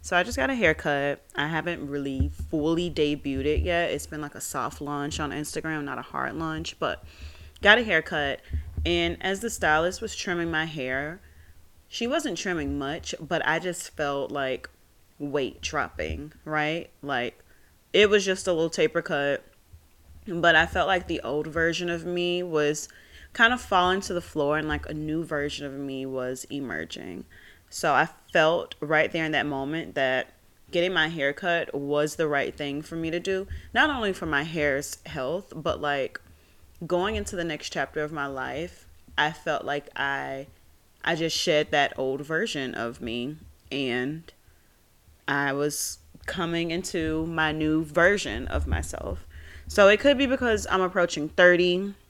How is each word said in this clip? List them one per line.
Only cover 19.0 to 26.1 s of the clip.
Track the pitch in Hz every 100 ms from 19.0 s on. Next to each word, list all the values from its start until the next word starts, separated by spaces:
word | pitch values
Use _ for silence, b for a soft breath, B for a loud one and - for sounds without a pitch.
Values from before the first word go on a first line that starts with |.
cut, | - 151 143 139 - _ _ - _ _ - - -
but | 170 170
I | 160 170
felt | 190 165
like | 185 180
the | 170
old | - 147 156
version | 156 165 165 175
of | 170 165
me | 175 175 175
was | 180 156 147 151 - B B B B
kind | - 233
of | 247
falling | - 190 180 190
to | 196
the | 175
floor | - 156 143 151
and, | 156
like, | 147 -
a |
new | 156 156 160
version | 156 147 143 139 143
of |
me | 139 139 135
was | 135